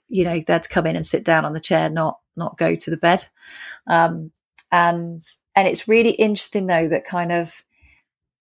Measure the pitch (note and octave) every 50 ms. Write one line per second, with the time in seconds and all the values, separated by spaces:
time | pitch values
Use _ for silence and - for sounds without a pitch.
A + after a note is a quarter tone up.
0 | _ - A#3+ F#3 F3 F3 E3+ E3 D#3+ - E3+ E3 - - - F#3 E3 D#3+ D#3+ E3+
1 | D#3+ - - - - E3 E3 D#3+ D#3 D3 D3+ D#3+ - - F3+ D#3+ D#3+ D#3 D#3 E3
2 | D#3+ D3+ - - _ _ _ E3 E3 - - - E3 E3 E3+ D#3+ - - D#3+ D#3
3 | - E3+ F3+ - - - _ _ - - - - - - - - _ - E3+ E3
4 | E3+ E3 E3 E3 D#3+ D#3+ - _ _ _ _ - - _ F3+ F3 E3+ F3 E3+ E3+
5 | E3+ E3+ E3+ E3 - - - - _ _ - G3 G3 F3+ F3 - - G#3+ A3 A#3
6 | A#3 A#3 - - A3 G#3+ G#3 G3 - - - G#3 F#3+ F#3 F3 E3 E3 D#3 E3 E3
7 | - - F#3 F3 F3 E3+ F3 E3+ E3+ E3 - - _ _ _ _ _ _ _ _
8 | _ _ _ _ _ _ _ _